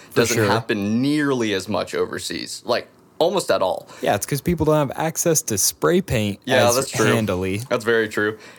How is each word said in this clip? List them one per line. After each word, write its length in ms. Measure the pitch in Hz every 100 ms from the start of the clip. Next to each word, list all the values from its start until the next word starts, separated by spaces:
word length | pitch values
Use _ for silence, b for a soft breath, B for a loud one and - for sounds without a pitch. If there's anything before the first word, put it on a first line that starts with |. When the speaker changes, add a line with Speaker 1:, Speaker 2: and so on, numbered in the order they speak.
| B
Speaker 1:
For 120 | -
Speaker 2:
doesn't 140 | 117 117
Speaker 1:
sure. 100 | 104
Speaker 2:
happen 540 | 113 120 110 101 113
nearly 520 | 139 151 143 131 110
as 160 | 95 98
much 260 | 92 95 73
overseas, 680 | 90 - - 85 - - 98
like, 220 | 117 - _ _ -
almost 300 | 165 190 -
at 100 | 95
all. 260 | 92 - - B
Speaker 1:
Yeah, 140 | - 104
it's 100 | -
'cause 160 | 143
people 240 | - 170 156
don't 100 | 151
have 160 | 135 -
access 460 | 160 - 170 156
to 140 | - 104
spray 440 | - - 76 87
paint 380 | - 127 107 98 -
Speaker 2:
Yeah, 220 | 127 120
Speaker 1:
as 60 | 120
Speaker 2:
that's 160 | 135
true. 140 | 123 107
Speaker 1:
handily. 560 | 117 104 92 92 101 123
Speaker 2:
That's 160 | 123 113
very 240 | 113 107
true. 280 | 107 104 107 B